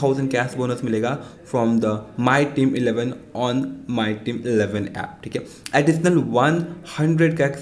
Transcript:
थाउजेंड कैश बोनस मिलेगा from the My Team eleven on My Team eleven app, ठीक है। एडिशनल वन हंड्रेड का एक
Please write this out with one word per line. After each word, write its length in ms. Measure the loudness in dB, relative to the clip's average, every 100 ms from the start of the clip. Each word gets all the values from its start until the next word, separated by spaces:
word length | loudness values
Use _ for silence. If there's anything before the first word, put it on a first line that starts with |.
थाउजेंड 280 | 0 0 0
कैश 240 | 0 -2 -2
बोनस 240 | -2 -2
मिलेगा 340 | -2 0 0 -4 -8 -18 -4
from 260 | 0 2 2 2
the 100 | -2 -6 -2 2
My 120 | 4 2 2
Team 180 | 2 2
eleven 340 | 0 0 -2 -6 -10 -4 -2
on 180 | 0 -2 -8 -6 -2
My 120 | -2 -2 -4
Team 180 | -4 0
eleven 380 | 2 2 -2 -4
app, 300 | -6 -10 -12
ठीक 120 | -10 -8
है। 100 | -10 -14 0 2
एडिशनल 360 | 4 4 4 2 2 2
वन 260 | 4 2 -4 -10 -10 -2
हंड्रेड 380 | 2 4 2 2
का 80 | -2
एक 100 | -2